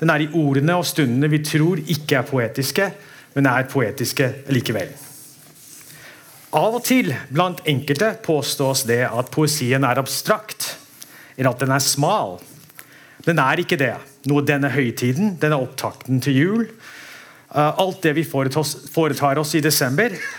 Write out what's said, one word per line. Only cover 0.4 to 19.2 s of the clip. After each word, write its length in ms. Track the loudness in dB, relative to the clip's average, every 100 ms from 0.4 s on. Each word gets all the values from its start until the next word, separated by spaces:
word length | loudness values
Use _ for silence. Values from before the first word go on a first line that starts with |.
| 2 2 2 2
og 80 | 0
stundene 400 | 0 2 2 2
vi 140 | 2 0
tror 320 | 2 2 0 -2
ikke 320 | -4 0 0
er 80 | 0
poetiske, 640 | 0 -2 -2 -2 0 -2 -4 -18 -20 -6 2
men 160 | 4
er 180 | 2 0
poetiske 600 | 0 0 -2 -2 0 0 -2 -2
likevel. 400 | 0 0 -4 -6 -10 -20 -20 -20 -20 -20 -20 -20 -20 -20 -20 -20 -20 -20 -20 -4 0
Av 240 | 2 0
og 0 | 2
til, 260 | 2 2 -2 -2
blant 320 | 0 0 -2 -2
enkelte, 460 | 0 0 0 0 -2 -2
påstås 600 | 0 -2 -2 0 0 0
det 140 | 0 0
at 240 | -2 -2
poesien 560 | 0 0 2 0 2 2
er 160 | 0
abstrakt, 720 | -2 -2 -2 -2 -4 -10 -10 -10 -16 -20 -20 -20 -12 -2
eller 160 | 0
at 80 | 0
den 160 | 0 0
er 80 | 0
smal. 540 | 0 2 0 -2 -8 -16 -20 -20 -20 -20 -20 -20 -6 0
Den 100 | 2
er 180 | 2 2
ikke 160 | 0 0
det. 160 | 0 -2 -12 -6 0
Noe 140 | 2
denne 320 | 2 2 0
høytiden, 600 | 0 -2 0 0 2 0 0
denne 240 | 0 0
opptakten 600 | -2 -4 -8 -6 -2 -2 2
til 160 | 2
jul, 220 | 2 0 -2
eh, 1040 | -8 -20 -20 -20 -20 -20 -20 -6 0 0
alt 320 | 2 0 0
det 160 | 0 0
vi 80 | 0
foretas-, 600 | 0 0 0 -2 -6 -4
foretar 480 | 0 0 2